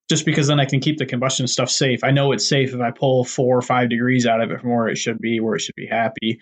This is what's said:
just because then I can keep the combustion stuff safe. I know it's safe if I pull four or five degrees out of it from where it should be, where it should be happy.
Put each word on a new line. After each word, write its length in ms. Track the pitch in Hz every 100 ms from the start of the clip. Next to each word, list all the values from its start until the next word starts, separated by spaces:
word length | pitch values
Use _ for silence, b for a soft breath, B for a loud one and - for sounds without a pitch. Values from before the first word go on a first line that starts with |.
| -
just 180 | 151 -
because 220 | 151 147
then 100 | 147
I 60 |
can 160 | 139 135
keep 180 | 156 151
the 80 | 127
combustion 400 | 123 131 - 123
stuff 240 | - 123
safe. 320 | - 135 120
I 80 | 127
know 220 | 139 139
it's 160 | 113 -
safe 260 | 139 131
if 60 | 123
I 100 | 120
pull 320 | - 135 131
four 340 | 123 - 123 127
or 60 |
five 260 | 123 127 120
degrees 380 | 117 123 127 117
out 140 | 113
of 100 | 107
it 100 | -
from 100 | 120
where 180 | 120 110
it 100 | 78
should 220 | 120 110
be, 180 | 113 113
where 160 | 110
it 60 | -
should 160 | - -
be 100 | 113
happy. 540 | 110 113 - 110 110